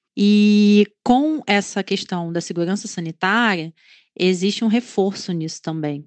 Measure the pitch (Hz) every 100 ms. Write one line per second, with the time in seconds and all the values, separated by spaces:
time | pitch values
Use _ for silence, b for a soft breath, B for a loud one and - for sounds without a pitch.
0 | _ - 202 208 208 208 208 208 202 _
1 | - 247 302 311 - 202 196 202 190 202
2 | - 180 170 170 - 175 170 208 208 -
3 | 165 - 185 220 233 180 160 b b b
4 | b - 185 180 196 - 226 233 240 -
5 | 196 196 - 170 160 - - 160 151 143